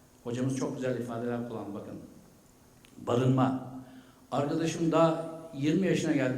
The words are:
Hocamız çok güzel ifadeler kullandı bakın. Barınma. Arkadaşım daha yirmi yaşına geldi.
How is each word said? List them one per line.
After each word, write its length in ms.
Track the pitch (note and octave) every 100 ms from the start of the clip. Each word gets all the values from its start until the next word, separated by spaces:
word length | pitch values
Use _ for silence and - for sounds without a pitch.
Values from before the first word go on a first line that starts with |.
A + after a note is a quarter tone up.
| - -
Hocamız 320 | A#2+ B2 C3+ -
çok 200 | C#3 B2
güzel 240 | B2+ A#2+
ifadeler 480 | A#2+ A#2 A#2+ A#2+ A#2+
kullandı 260 | A2 G2+
bakın. 220 | G2+ A#2 G2+ - - - - - - - - - - -
Barınma. 680 | B2 C3 C3 B2+ - - - - - - - -
Arkadaşım 580 | C3 C#3+ E3 D#3+ - E3
daha 340 | D3+ E3 - - - -
yirmi 320 | C#3 C#3+ E3 F3+
yaşına 260 | - D#3
geldi. 220 | C#3 B2+